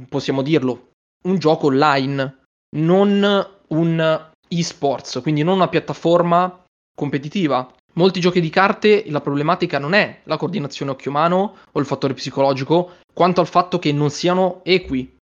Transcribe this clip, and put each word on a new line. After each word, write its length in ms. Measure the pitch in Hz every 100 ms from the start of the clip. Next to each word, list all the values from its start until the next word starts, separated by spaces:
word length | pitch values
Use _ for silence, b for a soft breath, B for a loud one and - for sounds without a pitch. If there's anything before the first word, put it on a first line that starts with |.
| 127
possiamo 320 | 139 135 135
dirlo, 480 | 135 156 127 113 - _ _ _ 185
un 120 | 190
gioco 300 | 151 160 151
online, 720 | 135 151 139 135 139 135 - _ _ _ 147
non 720 | 160 185 202 202 202 202 - - _
un 600 | 156 165 165 160 156 - _ _
e-sports, 720 | 170 165 - 139 123 - 127
quindi 180 | 156 151
non 140 | 160 190
una 120 | 170
piattaforma 960 | 160 - 147 165 175 170 175 180 - _ _ _ -
competitiva. 720 | 147 143 147 208 156 127 127 _ _
Molti 260 | 165 185 185
giochi 200 | 175 180
di 100 | 160
carte, 540 | 185 196 208 214 208 -
la 140 | 147
problematica 580 | 147 143 151 180 175 143
non 140 | 143
è 280 | 202 135 - -
la 120 | 156
coordinazione 540 | 156 160 143 - 139
occhio-mano 640 | 135 131 143 165 180 208 B B
o 80 | 151
il 60 | 139
fattore 280 | 139 139
psicologico, 840 | 131 139 135 139 135 135 165 180 - _
quanto 300 | - 175 180
al 60 | 165
fatto 320 | 180 180 175
che 120 | 160
non 200 | 147 147
siano 500 | 143 175 185 185 180
equi, 540 | - 185 - 131 127 _